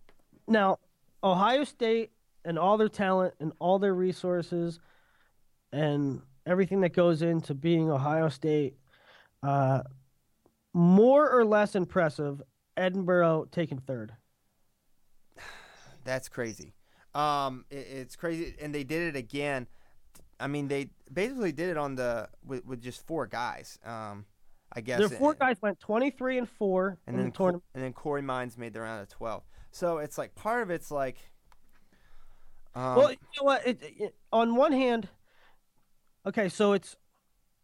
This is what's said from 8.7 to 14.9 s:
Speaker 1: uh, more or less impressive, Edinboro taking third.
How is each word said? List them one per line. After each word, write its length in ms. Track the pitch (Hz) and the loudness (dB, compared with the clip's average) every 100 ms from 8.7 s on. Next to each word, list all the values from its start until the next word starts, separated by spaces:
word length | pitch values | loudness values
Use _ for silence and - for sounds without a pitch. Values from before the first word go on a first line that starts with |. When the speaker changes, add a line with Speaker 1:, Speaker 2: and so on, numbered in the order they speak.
| - _ _ _ - _ _ | -6 _ _ _ -20 _ _
Speaker 1:
uh, 400 | 139 139 131 135 - - _ _ _ _ _ _ _ 175 | -2 2 2 2 -2 -12 _ _ _ _ _ _ _ 4
more 560 | 175 185 240 277 294 | 8 8 8 8 6
or 160 | 247 220 | 6 4
less 280 | 208 208 202 | 4 2 0
impressive, 640 | 170 185 160 - 147 143 - _ _ - | 0 2 0 0 -6 -6 -12 _ _ -4
Edinboro 760 | 185 190 180 180 170 160 - | -2 -2 0 4 4 2 -2
taking 280 | - 156 135 | -4 -4 -6
third. 340 | 131 123 110 110 _ _ _ _ _ _ _ | -8 -10 -10 -16 _ _ _ _ _ _ _